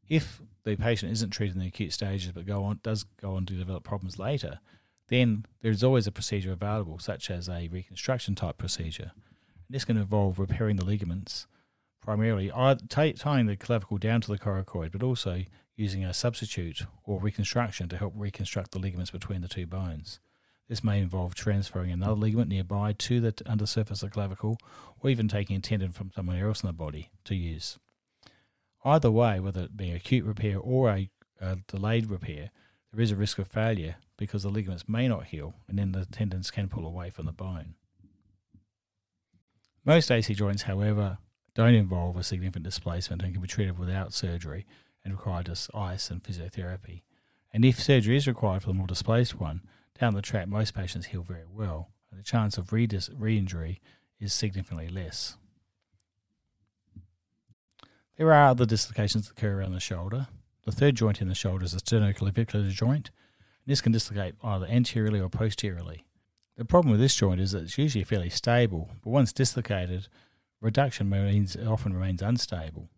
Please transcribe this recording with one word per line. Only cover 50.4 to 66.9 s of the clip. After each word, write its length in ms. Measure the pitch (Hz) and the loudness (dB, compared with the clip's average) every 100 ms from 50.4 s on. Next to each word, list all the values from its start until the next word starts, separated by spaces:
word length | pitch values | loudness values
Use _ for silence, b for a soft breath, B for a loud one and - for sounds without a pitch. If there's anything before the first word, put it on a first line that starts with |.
| 92 | -2
most 260 | 104 107 | -2 -2
patients 340 | - 90 87 85 | -2 -6 -6 -8
heal 160 | 92 | -8
very 220 | 87 87 82 | -8 -12 -12
well, 380 | 101 104 80 87 _ _ | -6 -4 -4 -8 _ _
and 80 | 95 | -16
the 40 | |
chance 340 | 101 117 107 107 | -2 2 2 -2
of 100 | 92 | -2
redis-, 420 | 110 117 98 87 139 | 0 2 0 -6 -4
re-injury 640 | 110 110 92 87 80 92 b b b _ | 0 2 2 -2 -6 -8 b b b _
is 120 | 104 | -4
significantly 560 | - 107 95 90 80 80 | -2 -2 -4 -8 -8 -8
less. 480 | 92 85 - - - _ _ _ _ _ _ _ _ _ _ _ _ _ _ _ - - _ _ _ _ _ _ _ b b b - | -8 -8 -10 -10 -12 _ _ _ _ _ _ _ _ _ _ _ _ _ _ _ -20 -20 _ _ _ _ _ _ _ b b b 0
There 160 | 160 | 8
are 180 | 151 143 | 10 10
other 160 | 123 120 | 8 4
dislocations 640 | 110 - - 104 110 104 | 4 0 0 0 0 -2
that 100 | - | -4
occur 220 | 107 98 | -2 0
around 140 | 95 | -2
the 60 | 90 | -4
shoulder. 480 | - 90 90 120 135 - _ _ - | -4 -6 -4 -4 -6 -10 _ _ -6
The 60 | |
third 240 | - 143 123 | 4 4 6
joint 260 | 110 101 | 4 4
in 80 | 92 | 0
the 40 | |
shoulder 320 | 92 98 92 90 | 0 0 0 -2
is 60 | |
the 80 | 85 | -2
sternoclavicular 880 | - 113 104 98 95 95 113 104 101 | 2 4 4 2 0 2 0 2 0
joint, 400 | 95 117 147 - | 0 2 0 -2
and 640 | _ _ _ _ _ - | _ _ _ _ _ -2
this 100 | 139 | 2
can 100 | - | 4
dislocate 440 | 113 - 101 92 - | 2 2 -4 -4 -6
either 240 | 117 98 92 | -2 -2 2
anteriorly 520 | 120 120 123 107 104 | 4 4 2 2 2
or 100 | 92 | 0
posteriorly. 760 | - 110 - 104 87 87 80 _ _ _ _ _ - | 0 0 0 -4 -4 -8 -12 _ _ _ _ _ -12
The 80 | 113 | 4
problem 260 | 175 156 | 6 8